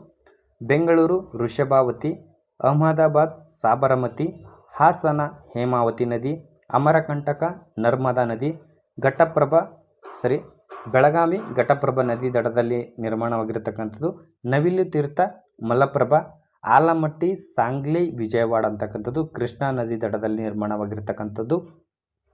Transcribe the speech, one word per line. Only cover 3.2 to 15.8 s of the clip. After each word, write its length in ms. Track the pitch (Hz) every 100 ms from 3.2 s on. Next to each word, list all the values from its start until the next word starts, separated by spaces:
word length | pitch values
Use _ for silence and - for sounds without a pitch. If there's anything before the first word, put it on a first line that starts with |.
| 160 - -
ಸಾಬರಮತಿ, 800 | - 110 120 135 127 123 113 160 - - - _ -
ಹಾಸನ, 440 | 156 180 160 147 147 - - 120
ಹೇಮಾವತಿ 500 | 123 123 117 113 120
ನದಿ, 300 | 120 127 160 - _ _
ಅಮರಕಂಟಕ, 680 | 123 143 156 156 147 147 143 165 180 - -
ನರ್ಮದಾ 460 | 113 127 131 123 120
ನದಿ, 260 | 113 139 - - _ _ -
ಘಟಪ್ರಭಾ, 600 | 135 - 165 156 139 160 202 - _ _ - -
ಸರಿ, 160 | 123 147 - _ _ - -
ಬೆಳಗಾವಿ, 480 | 127 143 165 170 190 - 123
ಘಟಪ್ರಭಾ 460 | 117 139 - 131
ನದಿ 320 | 127 117 131 123
ದಡದಲ್ಲಿ 640 | 117 117 117 120 120 -
ನಿರ್ಮಾಣವಾಗಿರ್ತಕ್ಕಂಥದ್ದು. 1120 | 113 110 117 117 110 110 107 104 110 104 156 190 - _ 123
ನವಿಲು 460 | 135 165 185 185
ತೀರ್ಥ, 300 | 160 143 147 190 - _ _ 113
ಮಲಪ್ರಭಾ, 520 | 139